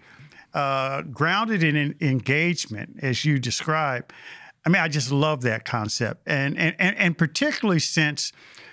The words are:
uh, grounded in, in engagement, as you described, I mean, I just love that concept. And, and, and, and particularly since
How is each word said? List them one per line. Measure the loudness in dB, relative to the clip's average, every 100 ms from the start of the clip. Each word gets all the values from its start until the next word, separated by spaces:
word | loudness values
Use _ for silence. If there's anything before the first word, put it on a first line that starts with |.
| -18 -20 -20 -20 -8
uh, | -2 0 0 0 -4
grounded | -8 -2 0 2 0 2
in, | 2 2
in | 0 0
engagement, | 0 0 2 2 2 -2 -4 -8 -12 -6
as | -2 0
you | 2 2
described, | 0 -4 -2 0 0 -4 -8 -20 -20 -20 -20 _
I | 0
mean, | 2
I | 2
just | 0 0
love | 2 2 2
that | 0 -2
concept. | -4 -4 -2 -2 -4 -4 -4
And, | -2 0 0
and, | 0 2
and, | 0 2
and | 0 2
particularly | -2 0 -2 0 2 2
since | 2 2 0 0 -6 -10 -20 -20 -20